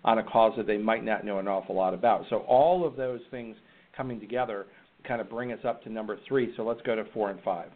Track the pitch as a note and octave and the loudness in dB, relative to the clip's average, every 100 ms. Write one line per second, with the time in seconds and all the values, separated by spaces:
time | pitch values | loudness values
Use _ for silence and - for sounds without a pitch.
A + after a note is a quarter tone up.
0 | - A2+ G#2 A#2+ A2+ A2+ G#2 G#2 A2 A2+ | 4 2 4 4 4 4 0 0 2 0
1 | A2 G#2 G#2 G2 G2 F#2+ F#2+ F#2+ F#2 F2+ | 0 -2 -2 -2 0 -2 0 0 0 2
2 | A#2 G#2 - G#2+ - B2+ D#3 F3+ E3 B2+ | 2 2 0 -4 4 6 6 4 0 -2
3 | C3 A#2+ - B2+ A#2 A2 _ _ _ - | -6 -6 -10 -12 -12 -14 _ _ _ -10
4 | C3 A#2 G#2 B2 A#2+ G2+ F#2+ - _ _ | -8 -8 -4 -2 -2 -4 -8 -16 _ _
5 | - A#2+ G2+ A#2 B2 A2+ A#2+ A#2 - A2 | -6 -4 -4 -6 -6 -4 -4 -4 -8 -8
6 | G#2+ G2+ - C3+ A#2 - A2+ A#2 - A2 | -6 -8 0 0 0 -2 -4 -2 -2 -2
7 | G#2+ A2+ G2+ F#2+ - F2 E2 | -4 -2 -2 -2 -4 -4 -8